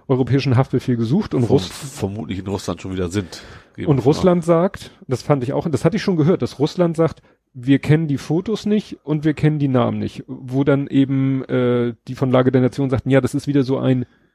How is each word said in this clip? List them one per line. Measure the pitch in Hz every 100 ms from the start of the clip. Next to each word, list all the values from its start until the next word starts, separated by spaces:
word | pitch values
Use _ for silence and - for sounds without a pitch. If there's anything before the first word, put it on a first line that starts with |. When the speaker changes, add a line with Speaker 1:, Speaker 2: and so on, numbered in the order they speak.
| -
Speaker 1:
europäischen | 127 127 135 135 120
Haftbefehl | 131 127 - 117
gesucht | 113 175 -
und | 143
Speaker 2:
Verm-, | 113
Speaker 1:
Russ- | 131 180
Speaker 2:
vermutlich | - 139 - 101 104 - 95
in | 92
Russland | 98 - 90
schon | 95
wieder | 92 90
sind. | 101 90 - - - -
Gehen | - -
Speaker 1:
Und | 135
Speaker 2:
wir |
von | 127
Speaker 1:
Russland | 156 185 175
Speaker 2:
aus. | 165
Speaker 1:
sagt, | 165 190 - - - -
das | 123
fand | - 143
ich | 120
auch, | 139 175
das | 139
hatte | 165 190
ich |
schon | - 170
gehört, | 151 180
dass | 120 -
Russland | 151 - 170 156
sagt, | 165 - _ _ _
„Wir | 131 120 135
kennen | - 156 160
die | 135
Fotos | - 160 190 208
nicht | 208 208 - -
und | 143 156
wir | 156
kennen | 147 151 151
die | 139
Namen | 127 117 107
nicht.“ | 104 - -
Wo | 135 131 131
dann | 139 139 139
eben, | 135 135 135 135 135
äh, | 127 131 123 120 120 113 -
die |
von | 127 131
Lage | 127 127
der | 127
Nation | 127 - 139
sagten, | 131 131
„Ja, | 135
das | 127
ist | 143 -
wieder | 143
so | 123 131
ein, | 127 127 120 _ _